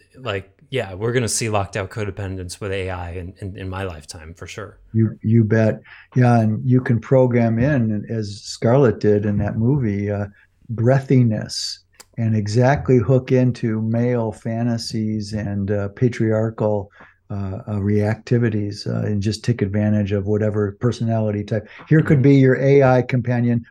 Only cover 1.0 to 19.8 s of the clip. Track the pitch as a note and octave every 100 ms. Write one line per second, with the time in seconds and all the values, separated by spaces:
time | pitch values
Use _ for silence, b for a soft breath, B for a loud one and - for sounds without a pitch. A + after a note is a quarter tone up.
1 | A#2 B2+ A2 - A2+ G#2 F#2+ A2 F#2+ A#2
2 | G#2 F#2+ G2 F#2+ F2+ - G2+ F#2+ F#2 F2+
3 | F2 F2+ F2 - G2 F#2+ F#2+ F#2 F#2+ D2+
4 | - E2 D#2 E2+ F2 - G2 - _ A2+
5 | A2 - G#2+ A2+ G#2+ A2 A2 A2 B B
6 | B B2+ A#2+ A#2 A2 G#2+ C3 B2+ B2+ A#2
7 | - C3 B2+ A#2+ A#2 A2+ C3+ C#3 A2+ G#2
8 | - A2+ G2+ G2+ - - A#2 C3+ B2 G#2
9 | G#2+ G#2 G#2+ G2+ G2+ A2 A#2 D3 A2+ G2+
10 | G2+ G2+ G2+ b b _ - A2+ A#2 C3+
11 | C3+ C3 A#2+ G#2+ - - - - _ -
12 | B - A2+ A2 G#2 A2+ B2+ D3+ - B2+
13 | G#2 B2+ C3 B2+ B2+ - A#2 A2 A2 A#2
14 | B2 A#2+ A2+ G#2 A#2 A2+ A#2+ A#2 - A2+
15 | G#2+ G#2+ G#2 G#2+ G2+ G2+ G2 G#2 G2+ -
16 | B2 - A2 A2 A2+ A2+ G#2+ G#2 F#2+ B
17 | B B - G2+ G2 F#2+ - G#2 G2 G#2
18 | G#2 G#2+ - A#2+ A#2+ G#2+ G2+ G2+ A#2+ A#2
19 | G#2+ G#2 G#2 G#2 - A#2 G2 G#2